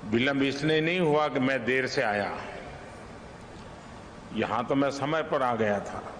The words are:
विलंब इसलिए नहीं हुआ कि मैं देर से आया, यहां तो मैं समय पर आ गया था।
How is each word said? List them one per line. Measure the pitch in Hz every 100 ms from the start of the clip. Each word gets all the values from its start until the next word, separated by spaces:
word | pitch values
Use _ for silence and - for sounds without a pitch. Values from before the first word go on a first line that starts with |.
विलंब | 104 117 135 139
इसलिए | 139 135 156 156
नहीं | 160 180
हुआ | 160 151 151
कि | 135
मैं | 131 135
देर | 117 131 127
से | 139
आया, | 113 104 92 - - - - - - - - - - - - - - - - - - - -
यहां | 107 107 110
तो | 120
मैं | 139 139
समय | 135 139 160
पर | 156 151
आ | 123
गया | 117 107 101
था। | 90 - -